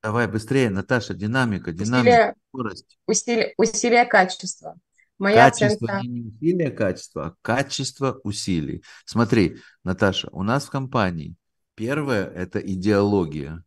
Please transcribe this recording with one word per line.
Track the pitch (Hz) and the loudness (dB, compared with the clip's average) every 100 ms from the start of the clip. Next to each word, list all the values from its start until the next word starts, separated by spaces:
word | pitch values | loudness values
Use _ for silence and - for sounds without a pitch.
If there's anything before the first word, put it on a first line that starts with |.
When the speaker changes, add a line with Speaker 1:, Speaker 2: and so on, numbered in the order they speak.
Speaker 1:
давай | 110 110 113 | -2 0 0
быстрее, | 107 110 135 123 | -2 0 2 2
Наташа, | 95 95 123 - | 0 0 -2 -2
динамика, | 87 104 127 123 95 85 | -6 -2 0 0 -2 -4
Speaker 2:
Усилие, | 85 | -6
Speaker 1:
динамика, | 220 175 240 240 202 - _ | 0 4 6 6 4 -2 _
скорость. | 262 110 - _ _ - | -10 -8 -10 _ _ -2
Speaker 2:
усилие, | 214 - 233 - - | -2 0 -2 -2 0
усилие | 220 - 247 240 | 0 2 2 4
качества. | 247 214 185 - 180 - 156 - _ _ _ _ | 4 4 2 0 -12 -12 -14 -18 _ _ _ _
Моя | 98 117 131 | 2 8 6
Speaker 1:
Качество, | - 208 214 113 | 6 0 0 -4
Speaker 2:
оценка | 196 | -4
Speaker 1:
не, | 123 | -6
не | 120 117 | -8 -10
усилие | 104 156 180 156 | -4 -2 0 -2
качества, | - 104 90 - - 76 | -2 -4 -4 -8 -8 -8
а | - | -10
качество | - 120 139 - 131 - 139 135 | -4 -2 -2 -4 -8 -4 -6 -4
усилий. | - 104 - 87 69 76 - - | -8 -8 -2 -2 -2 -8 -12 -20
Смотри, | - 107 117 117 87 - - _ | -8 -2 2 4 2 0 -20 _
Наташа, | - 92 104 92 - | -6 0 0 0 -6
у | - | -8
нас | 98 131 | -4 -4
в | - | -4
компании | 139 131 131 95 85 73 85 _ _ _ _ | -8 -4 -2 -2 -2 -10 -16 _ _ _ _
первое — | 110 147 143 113 92 | -6 -4 -2 -2 -2
это | 85 90 107 | -6 -6 -6
идеология. | 92 95 95 101 101 101 82 76 69 82 | -6 -4 2 4 4 2 0 -4 -10 -12